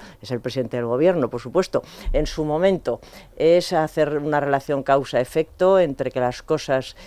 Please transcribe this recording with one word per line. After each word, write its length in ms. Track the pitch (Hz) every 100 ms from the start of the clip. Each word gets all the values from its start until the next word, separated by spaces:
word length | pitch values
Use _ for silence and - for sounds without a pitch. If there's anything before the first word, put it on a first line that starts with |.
| - -
es 80 | -
el 80 | 123
presidente 360 | 127 131 117 123
del 100 | 117
gobierno, 420 | 123 170 175 117
por 100 | 120
supuesto. 440 | 127 165 185 120 - - -
En 120 | 143 151
su 200 | - 151
momento 540 | 151 190 185 - 117 - - - -
es 360 | 160 175 -
hacer 440 | 170 156 - 147 147
una 220 | 147 147
relación 420 | 143 139 - 139
causa-efecto 1000 | 127 139 131 123 127 160 160 - 185 190
entre 300 | 165 135 131
que 100 | 127
las 220 | 123 120
cosas 540 | - 156 - 131 127 -